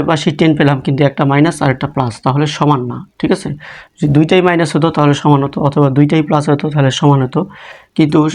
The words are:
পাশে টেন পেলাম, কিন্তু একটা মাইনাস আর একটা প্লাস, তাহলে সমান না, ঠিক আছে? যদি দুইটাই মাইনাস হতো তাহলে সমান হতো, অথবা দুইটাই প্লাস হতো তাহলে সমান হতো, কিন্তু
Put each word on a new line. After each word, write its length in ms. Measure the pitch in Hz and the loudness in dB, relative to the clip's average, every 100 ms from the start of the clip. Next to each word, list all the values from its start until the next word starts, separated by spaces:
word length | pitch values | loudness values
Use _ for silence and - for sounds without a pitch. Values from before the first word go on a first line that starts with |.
| 156 | 0
পাশে 180 | 156 - 143 | -2 -2 0
টেন 140 | 160 151 | 2 2
পেলাম, 180 | 143 135 | 2 0
কিন্তু 160 | 143 135 143 | -2 0 0
একটা 120 | - 139 | 0 0
মাইনাস 260 | 143 160 160 | 2 0 0
আর 60 | 143 | -4
একটা 140 | 127 139 | -2 -6
প্লাস, 180 | 139 123 - | -4 -6 -4
তাহলে 220 | 139 139 151 - | -4 -2 -2 -2
সমান 240 | 147 139 123 | 0 0 -4
না, 80 | 123 - - | -10 -16 -6
ঠিক 120 | 156 180 | -4 -2
আছে? 120 | 151 147 - - - _ | -6 -12 -16 -20 -20 _
যদি 120 | 147 143 | 0 2
দুইটাই 260 | 160 185 180 | 2 2 2
মাইনাস 220 | 170 165 151 | 0 0 0
হতো 120 | 160 160 | 0 2
তাহলে 180 | 147 139 | 0 2
সমান 180 | 151 143 | 2 2
হতো, 140 | 139 - 143 | 0 -2 -2
অথবা 200 | 151 139 131 | 2 2 2
দুইটাই 260 | 147 160 151 | 2 2 0
প্লাস 160 | 151 151 | 0 0
হতো 140 | 143 156 | -2 -2
তাহলে 160 | 147 135 - | 0 0 0
সমান 200 | 147 139 | 2 2
হতো, 160 | 127 151 190 - - - _ - | 0 -4 -6 -10 -20 -20 _ -2
কিন্তু 220 | 151 156 156 | 2 2 0